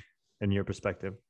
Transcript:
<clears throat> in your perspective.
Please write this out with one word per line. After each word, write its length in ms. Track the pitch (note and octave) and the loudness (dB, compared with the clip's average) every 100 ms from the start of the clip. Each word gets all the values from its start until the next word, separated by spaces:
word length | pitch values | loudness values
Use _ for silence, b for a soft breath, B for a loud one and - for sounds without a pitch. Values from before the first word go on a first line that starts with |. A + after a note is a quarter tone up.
| - _ | -6 _
<clears throat> 220 | _ - | _ -2
in 100 | G2+ | 2
your 140 | G2 G2 | 2 0
perspective. 500 | F#2+ G2+ F#2 G2 F#2+ | -2 -2 -2 -6 -8